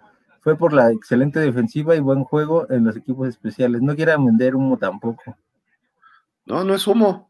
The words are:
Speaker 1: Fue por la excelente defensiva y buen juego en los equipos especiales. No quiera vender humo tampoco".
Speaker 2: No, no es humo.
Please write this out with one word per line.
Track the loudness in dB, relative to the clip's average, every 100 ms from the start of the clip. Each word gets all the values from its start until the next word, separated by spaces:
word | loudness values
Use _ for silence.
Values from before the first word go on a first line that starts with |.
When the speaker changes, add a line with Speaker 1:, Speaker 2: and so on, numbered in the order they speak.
| _ _ _ _
Speaker 1:
Fue | -2 2
por | 2
la | 4 4
excelente | 2 0 0 0 0
defensiva | 0 0 -2 -2 0 0
y |
buen | 2 0
juego | 0 -2 0 -2 0
en | 0 0
los | -2
equipos | -8 -6 -6
especiales. | -8 -10 -4 -2 0
No | -2 0
quiera | 0 2
vender | 2 2 2 0
humo | -2 -2
tampoco". | -4 -6 -8 -10 -14 -20 _ _ _ _ _ _ _ _ _ _ -8
Speaker 2:
No, | -6
no | -2
es | -2 0
humo. | 2 2 0